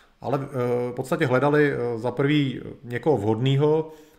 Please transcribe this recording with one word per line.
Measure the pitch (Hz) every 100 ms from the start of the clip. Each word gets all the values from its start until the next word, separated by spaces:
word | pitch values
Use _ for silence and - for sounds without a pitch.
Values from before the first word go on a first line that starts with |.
| _ _
ale, | 110 139
eh, | 135 131 123 123 123
v |
podstatě | 120 127 160 147
hledali, | 127 143 147 143
eh, | 135 120 117
za | 120
prvý | 117 139 151 139 117 107 -
někoho | 120 120 - 131
vhodného | 104 110 135 135 151 156 156 - -